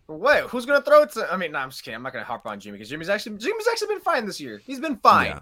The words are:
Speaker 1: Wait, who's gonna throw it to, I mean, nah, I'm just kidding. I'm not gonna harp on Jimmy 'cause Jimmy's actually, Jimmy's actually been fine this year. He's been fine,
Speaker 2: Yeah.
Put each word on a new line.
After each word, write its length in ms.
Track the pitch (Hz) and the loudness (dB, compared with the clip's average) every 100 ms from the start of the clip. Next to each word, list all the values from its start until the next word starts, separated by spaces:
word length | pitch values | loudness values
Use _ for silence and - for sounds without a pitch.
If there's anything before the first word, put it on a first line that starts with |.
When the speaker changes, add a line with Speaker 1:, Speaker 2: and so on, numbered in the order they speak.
| - | -18
Speaker 1:
Wait, 340 | 156 226 285 | -2 4 4
who's 220 | 123 247 240 | 2 -4 0
gonna 160 | 285 | 2
throw 200 | - 294 | 6 8
it 100 | 302 | 6
to, 200 | 226 156 | 0 -4
I 40 | 185 | -4
mean, 160 | 170 | -4
nah, 80 | 151 | -4
I'm 100 | 135 | -8
just 140 | 131 | -10
kidding. 100 | - | -12
I'm 80 | 113 | -10
not 100 | 131 | -8
gonna 120 | 127 | -10
harp 200 | 104 117 | -8 -8
on 140 | 113 104 | -8 -10
Jimmy 200 | 101 101 | -12 -14
'cause 100 | 107 | -12
Jimmy's 200 | 151 165 | -8 -4
actually, 280 | 202 226 208 | -4 -4 -6
Jimmy's 300 | 247 440 440 | -4 -2 -2
actually 160 | 466 415 | -2 -2
been 120 | 403 | -4
fine 260 | 381 302 214 | -2 -2 -2
this 140 | 165 | -8
year. 200 | 139 104 - | -10 -12 -12
He's 140 | 262 | -8
been 160 | 311 233 | -6 2
fine, 300 | 247 180 113 | 6 6 4
Speaker 2:
Yeah. 120 | 147 | -4